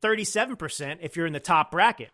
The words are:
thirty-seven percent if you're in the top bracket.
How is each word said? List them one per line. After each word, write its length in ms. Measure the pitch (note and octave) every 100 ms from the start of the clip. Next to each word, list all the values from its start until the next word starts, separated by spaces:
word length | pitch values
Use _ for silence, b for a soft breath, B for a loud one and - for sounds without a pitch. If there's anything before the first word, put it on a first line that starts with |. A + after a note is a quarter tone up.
thirty-seven 540 | A3 A3 G3+ G#3 B3+ B3
percent 440 | D#3 - C#3+ D3+
if 140 | D#3+ E3+
you're 100 | E3
in 80 |
the 60 | D3
top 320 | - E3 B3+
bracket. 400 | E3+ F#3+ - A#2